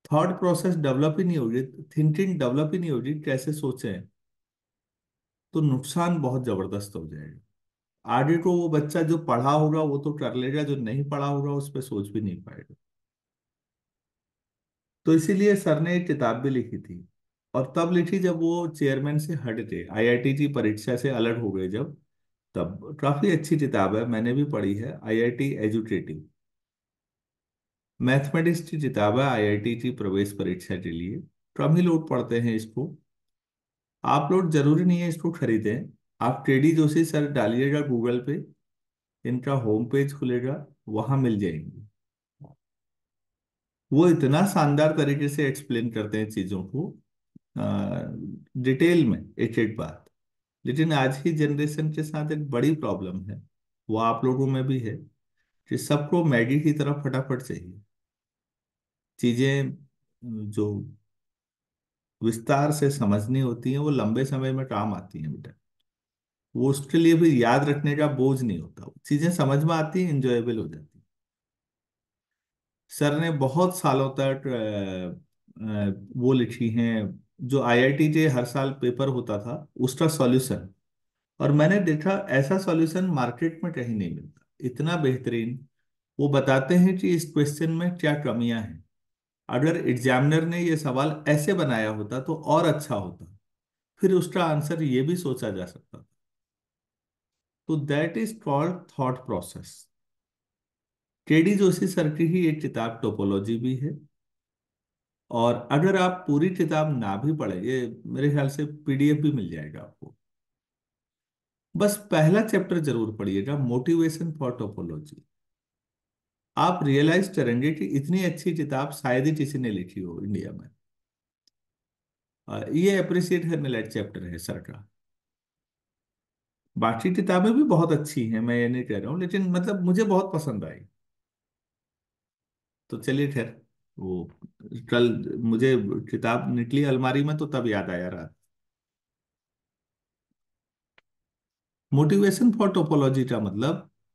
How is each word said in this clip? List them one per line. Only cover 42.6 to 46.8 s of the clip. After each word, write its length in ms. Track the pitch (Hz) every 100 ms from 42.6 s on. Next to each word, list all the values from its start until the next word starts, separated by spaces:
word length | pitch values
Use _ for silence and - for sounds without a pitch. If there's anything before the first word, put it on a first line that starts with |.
| _ _ _ _ _ _ _ _ _ _ _ _ _
वो 160 | 143 175
इतना 380 | 156 135 151 196
शानदार 500 | 185 147 143 156 156
तरीके 320 | 143 143 143
से 200 | 147 139
explain 420 | 135 - 117 117
करते 280 | 110 104 107
हैं 120 | 107
चीजों 340 | 104 92 95
को, 240 | 92 131